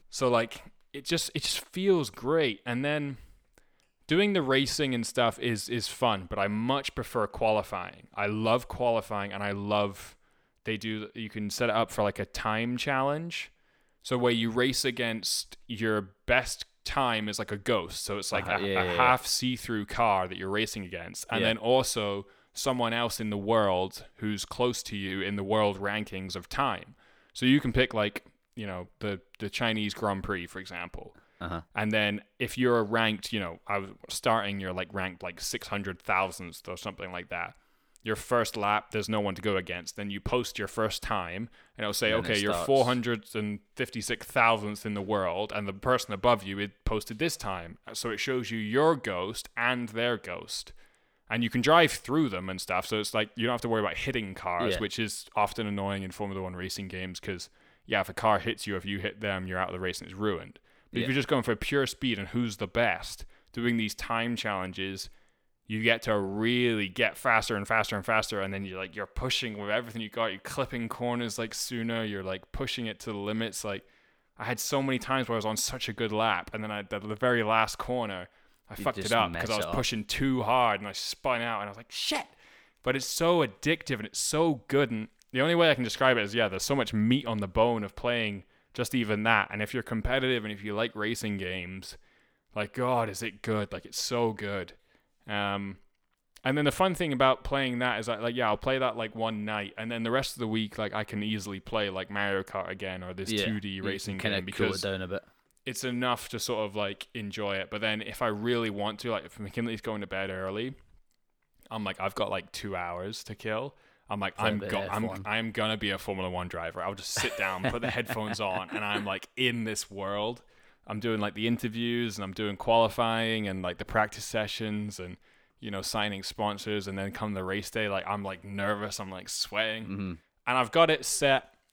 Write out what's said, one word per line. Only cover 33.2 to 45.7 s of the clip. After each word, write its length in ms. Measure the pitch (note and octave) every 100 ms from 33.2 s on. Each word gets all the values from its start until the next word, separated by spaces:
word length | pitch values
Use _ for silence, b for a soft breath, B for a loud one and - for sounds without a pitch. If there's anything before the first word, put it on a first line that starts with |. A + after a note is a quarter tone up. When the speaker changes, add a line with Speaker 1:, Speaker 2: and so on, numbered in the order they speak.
| -
Speaker 1:
you 60 | A2
know, 200 | F2+ E2+ -
I 120 | G2+
was 100 | F#2+ G#2 -
starting, 500 | - C3 A2+ G2+ G2+
you're, 140 | F#2+
like, 180 | F#2 F2
ranked, 280 | G2+ F#2 F2
like, 200 | F2+ F2
six 260 | - A#2 -
hundred 340 | G2+ G2 F2+
thousandth 640 | - F#2+ G2 - F2 - -
or 80 | F#2
something 340 | G#2+ F2+ F#2+
like 160 | F2+ F2+
that. 260 | F2 F2+ - b b b _
Your 140 | A2 G#2+
first 420 | - A#2+ A2 A2+
lap, 320 | G2+ G#2 -
there's 180 | A2 G2+
no 100 | G#2+
one 160 | G2+ F#2
to 60 |
go 160 | G#2 F#2+
against. 400 | F2+ F2+ D#2 -
Then 120 | G2+
you 100 | G2+
post 380 | - B2 A#2+ -
your 100 | G2+
first 360 | - A2 -
time, 460 | - G#2+ E2+ F#2 A#2 b b -
and 60 |
it'll 100 | G#2+
say, 180 | G2+ A2
Speaker 2:
And 120 | A2
then 80 | -
it 20 | G#2+
Speaker 1:
"Okay, 60 |
you're 120 | G2+
Speaker 2:
starts. 120 | F2 E2+
Speaker 1:
four 200 | C3+ A#2+
hundred 400 | B2 A#2 A#2 - A2
and 240 | G#2 G2+ - -
fifty-six 500 | B2 A#2 - A#2 -
thousandth 600 | C3 A2+ A2 G#2 G#2 A2
in 80 | G#2
the 60 |
world," 500 | G2 G#2 F#2 F2+ G#2+
and 140 | G#2
the 60 | G2+